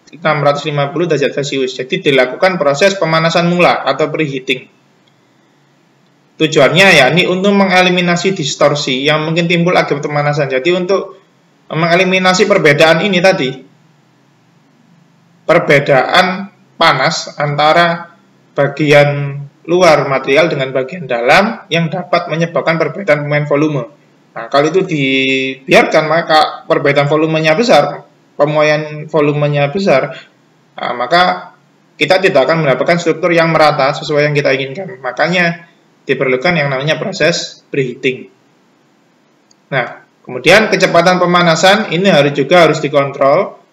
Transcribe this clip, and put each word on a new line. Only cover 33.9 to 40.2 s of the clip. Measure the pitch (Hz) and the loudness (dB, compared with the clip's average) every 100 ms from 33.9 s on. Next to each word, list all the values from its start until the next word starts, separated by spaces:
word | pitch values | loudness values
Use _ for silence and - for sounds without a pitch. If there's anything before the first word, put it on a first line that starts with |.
sesuai | 147 - 147 147 | -2 -2 0 0
yang | |
kita | 143 135 | 0 0
inginkan. | 135 135 139 190 127 | -2 -4 -10 -12 -10
Makanya | 127 - 156 180 170 165 - _ _ _ | -10 -4 -2 0 -2 -4 -14 _ _ _
diperlukan | - 131 131 127 175 170 | -6 -4 -2 0 0 -2
yang | 143 | -2
namanya | 131 151 151 | -4 -4 -4
proses | 208 - 156 170 - - _ | -6 -2 -2 -2 -8 -16 _
preheating. | 139 127 - 135 120 - _ _ _ _ _ _ _ _ _ _ _ _ _ _ | -4 -4 -4 -6 -6 -12 _ _ _ _ _ _ _ _ _ _ _ _ _ _
Nah, | 135 120 - _ _ | -6 -6 -10 _ _